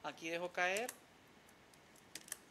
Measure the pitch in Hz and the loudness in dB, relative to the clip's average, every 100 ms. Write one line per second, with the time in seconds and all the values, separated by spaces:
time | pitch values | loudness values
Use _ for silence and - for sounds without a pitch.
0 | 156 139 165 170 180 180 180 196 247 - | -6 -4 -2 0 0 4 4 4 0 -4
1 | - - - - - - - - - - | -16 -20 -20 -20 -20 -20 -20 -20 -20 -20
2 | - - - - - | -14 -14 -12 -14 -14